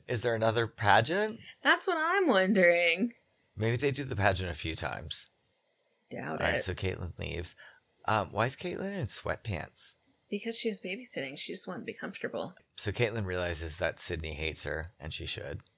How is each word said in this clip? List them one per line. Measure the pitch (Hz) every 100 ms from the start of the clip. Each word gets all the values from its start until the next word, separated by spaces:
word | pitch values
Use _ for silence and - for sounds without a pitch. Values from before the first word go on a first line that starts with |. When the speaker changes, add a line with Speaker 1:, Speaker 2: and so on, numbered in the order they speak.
| -
Speaker 1:
Is | 120
there | 117
another | 113 113 113 110
pageant? | - 104 101 120 190 214 226 - -
Speaker 2:
That's | 277 370 381
what | 330
I'm | 320 392 339
wondering. | 190 190 196 175 170 170 170 240 - _ _ _ -
Speaker 1:
Maybe | 110 120
they | 143
do | 139
the | 131 98
pageant | 98 92 90
a |
few | 80 82 73
times. | 69 50 82 - - _ _ _ _ _ _ _ -
Speaker 2:
Doubt | - 151 156
Speaker 1:
All | 85
right, | 80
Speaker 2:
it. |
Speaker 1:
so | -
Caitlin | 85 95 92 87 87
leaves. | 82 80 85 - - - _ _ -
Um, | 107 95
why | 101 123
is | -
Caitlin | 180 - 196 202
in | -
sweatpants? | - - - 117 82 - - - - _ _ _
Speaker 2:
Because | 208 226 226
she | 226
was | 196
babysitting. | 185 208 247 - 135 269
She | -
just | 180 -
wanted | 175
to | -
be |
comfortable. | - 165 - - - 117 - _ -
Speaker 1:
So | 104
Caitlin | 95 113 113 95
realizes | 90 87 80 82 -
that | 82 -
Sydney | - 85 80
hates | 76 80 76
her, | 71 76 85 -
and | 76
she | - 82
should. | - 69 - -